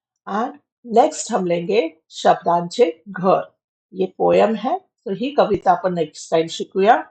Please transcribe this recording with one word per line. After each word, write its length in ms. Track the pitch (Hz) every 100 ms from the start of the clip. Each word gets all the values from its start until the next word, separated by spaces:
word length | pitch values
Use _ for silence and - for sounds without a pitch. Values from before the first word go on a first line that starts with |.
| _ _ -
And 240 | 196 247 285 _ _
नेक्स्ट 480 | 240 220 302 - -
हम 140 | 196 180
लेंगे 420 | 170 170 202 320 - _
शब्दांचे 920 | - 202 - - 170 175 - 247 - -
घर। 320 | 185 190 160 - _ _ _ _
ये 140 | 185 190 -
पोएम 360 | 175 175 208
है, 240 | 226 254 370
तो 320 | _ _ -
ही 160 | 196 254
कविता 420 | 285 196 196 196
अपन 220 | 175 190
नेक्स्ट 360 | 175 156 - -
टाइम 160 | 165 165
शिकूया। 560 | - 185 - 196 285 -